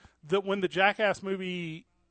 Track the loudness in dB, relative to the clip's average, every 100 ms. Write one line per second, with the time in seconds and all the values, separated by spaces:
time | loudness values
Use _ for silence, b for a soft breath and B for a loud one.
0 | b b -2 0 0 0 0 2 2 4
1 | 0 0 -4 -6 -6 -6 -8 -10 -16 _
2 | _